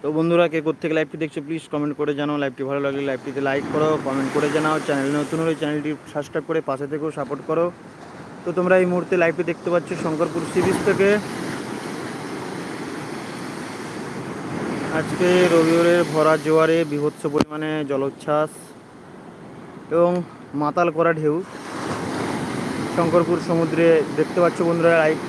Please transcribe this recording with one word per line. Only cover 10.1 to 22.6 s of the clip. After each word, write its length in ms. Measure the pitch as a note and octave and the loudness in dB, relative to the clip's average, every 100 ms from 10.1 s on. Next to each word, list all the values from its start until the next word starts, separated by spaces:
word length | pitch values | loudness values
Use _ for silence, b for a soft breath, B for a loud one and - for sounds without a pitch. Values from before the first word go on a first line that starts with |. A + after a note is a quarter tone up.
| D#3 E3+ E3+ D#3 | 0 0 -2 -2
সি 80 | F3+ | 0
বিচ 120 | F#3 F#3 G#3 | 2 2 2
থেকে। 220 | F#3 G3 G#3 - - - - - - - - - - - - - - - - - - - - - - - - - - - - - - - - - - - - - D#3+ | 4 4 4 0 -8 -8 -8 -8 -8 -8 -8 -8 -10 -8 -8 -8 -8 -8 -8 -8 -8 -8 -10 -10 -10 -10 -10 -10 -10 -10 -10 -10 -10 -10 -10 -8 -6 -4 -4 -2 -4
আজকে 280 | D#3 - F3+ F3+ F3+ | -2 2 4 6 6
রবিবারের 480 | E3 D#3+ E3 E3+ F3 D#3 | 6 6 6 6 4 4
ভরা 220 | D#3 D#3 D#3 | 4 4 4
জোয়ারে 320 | D3 D#3+ D#3+ E3 D#3 | 4 4 6 4 2
বীভৎস 300 | D3 D3 - D#3 | 0 -2 -2 -2
পরিমাণে 380 | D3 D3 D3+ D#3 D#3 C#3+ | 0 0 -2 -4 -4 -2
জলোচ্ছ্বাস 600 | C#3 C#3 - - D3+ D#3 - - - - - - - - - - - - - - | -2 -2 -4 0 0 0 -6 -18 -20 -20 -20 -20 -18 -18 -18 -18 -18 -18 -18 -2
এবং 160 | E3 F3 F3+ E3+ - - C#3+ | 4 4 4 -4 -12 -8 -2
মাতাল 260 | D3 F3 F3 D#3 | 0 2 2 4
করা 140 | E3+ D#3+ | 2 4
ঢেউ 160 | D3+ D#3+ F#3+ - - - - - - - - - - - | 2 0 -4 -12 -12 -8 -6 -6 -6 -4 -4 -4 -4 -6